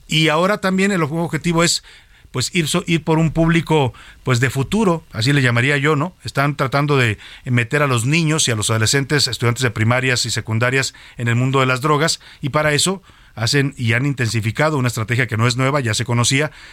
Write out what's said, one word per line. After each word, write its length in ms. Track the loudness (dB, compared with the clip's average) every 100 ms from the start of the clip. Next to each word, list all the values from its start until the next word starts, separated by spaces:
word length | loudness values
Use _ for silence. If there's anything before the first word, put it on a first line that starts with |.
| -4
Y 220 | 0 2
ahora 340 | 2 0 0
también 300 | 0 0 0
el 100 | 0
objetivo 600 | -2 -2 -4 -4 -2 2
es, 220 | 2 0 -8 -20 -20 -20 -10
pues, 240 | -6 -4
ir 140 | -2 -2
so-, 160 | -2 0
ir 180 | -2
por 140 | 0 2
un 120 | 2
público, 640 | 2 2 2 2 2 0 -4 -18 -10
pues, 160 | -2 0
de 120 | 0
futuro, 520 | -2 -2 0 2 0 -4
así 200 | -4 0
le 80 | 2
llamaría 380 | 2 2 2 2
yo, 180 | 2 0
¿no? 180 | -2 -6
Están 320 | -8 -2 -2 0
tratando 420 | -2 0 2 2
de 180 | 2 -2 -8 -12 -2
meter 360 | 0 0 0
a 40 | 0
los 180 | 0
niños 440 | 0 0 2 0 0
y 20 |
a 40 |
los 140 | -2 0
adolescentes, 600 | 0 2 0 0 0 0
estudiantes 340 | 0 -2 0
de 80 | -2
primarias 560 | 0 0 2 0 -2 -2
y 40 |
secundarias 640 | -6 -4 -2 0 0 -2 -6 -18 -6
en 120 | -2
el 80 | 0
mundo 240 | 2 2
de 60 | 2
las 140 | 0
drogas, 400 | 0 2 0 -2 -10 -10
y 80 | -4
para 240 | 0 0
eso 280 | 0 0 -4 -10 -20 -18
hacen 380 | -6 -2 0 0 -2
y 160 | 0
han 100 | 0
intensificado 720 | 0 -2 -2 -2 -2 0 0 0
una 120 | -2
estrategia 380 | -2 -4 -2 -2
que 120 | 0
no 100 | 0
es 80 | 0
nueva, 240 | 0 0
ya 140 | 0
se 100 | -2
conocía, 460 | -2 0 2 0 -2 -6 -20